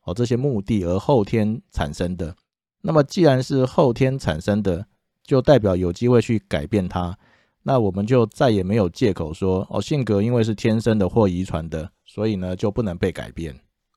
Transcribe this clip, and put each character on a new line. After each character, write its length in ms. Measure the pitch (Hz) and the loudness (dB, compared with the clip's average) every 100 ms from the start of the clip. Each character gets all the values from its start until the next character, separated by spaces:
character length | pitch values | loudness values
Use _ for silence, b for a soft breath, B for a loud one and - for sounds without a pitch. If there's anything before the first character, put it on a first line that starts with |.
哦， 100 | - | -8
这 120 | 92 | -2
些 120 | 120 120 | 0 0
目 240 | 143 117 | 0 -2
的 240 | 98 110 | 0 0
而 140 | 87 92 | 0 0
后 260 | - 139 | 2 2
天 380 | 98 113 104 113 - | 2 0 0 -2 -6
产 240 | - 76 | -4 -4
生 220 | 78 87 90 | -4 -4 -4
的。 180 | 85 - _ _ _ _ | -8 -10 _ _ _ _
那 120 | 202 | 0
么 80 | 160 | 0
既 180 | 139 - | 2 2
然 180 | 156 127 | 4 2
是 240 | 127 139 | 0 0
后 280 | 127 - 147 | 0 2 2
天 260 | 117 131 135 | 2 0 0
产 220 | - 78 | -4 -2
生 200 | 82 101 | -2 0
的， 240 | 98 85 101 _ _ _ | 0 -2 -6 _ _ _
就 180 | - 135 | -2 0
代 160 | 127 135 | 4 4
表 200 | 104 90 | 4 0
有 160 | 90 | -2
机 160 | 87 120 | -2 2
会 120 | 123 | 4
去 160 | 110 110 - | 4 -2 -2
改 180 | 80 73 | -6 -2
变 220 | 104 90 | -2 0
它， 280 | 92 87 90 b b b b | -2 -4 -8 b b b b
那 160 | - 135 | -2 0
我 100 | 104 | 0
们 160 | 92 | -2
就 220 | 104 127 110 | 0 2 2
再 240 | - 139 | 2 2
也 100 | 104 | 2
没 140 | 90 | 2
有 140 | 113 90 | 0 0
借 240 | - 123 | 0 0
口 200 | 90 80 | 0 -6
说， 320 | 82 95 92 98 | -4 0 0 -2
哦， 100 | 110 | -6
性 240 | 101 110 | -4 -2
格 160 | 117 101 | 0 0
因 140 | 110 | 2
为 80 | 123 | 2
是 100 | 113 | 0
天 280 | 107 117 110 | 0 0 0
生 180 | 113 110 | 2 2
的 100 | 90 | 2
或 200 | - 101 | 4 2
遗 160 | 87 | 2
传 240 | 95 87 82 | -4 -6 -6
的， 200 | 80 78 - | -8 -10 -16
所 220 | _ - 107 | _ -6 -4
以 80 | |
呢， 220 | 101 90 92 | -2 -4 -4
就 160 | 110 | -4
不 100 | 101 | -2
能 160 | 110 85 | -4 -2
被 140 | 95 | -4
改 180 | 78 58 | -4 -10
变。 260 | - 82 67 _ _ _ | -10 -12 -12 _ _ _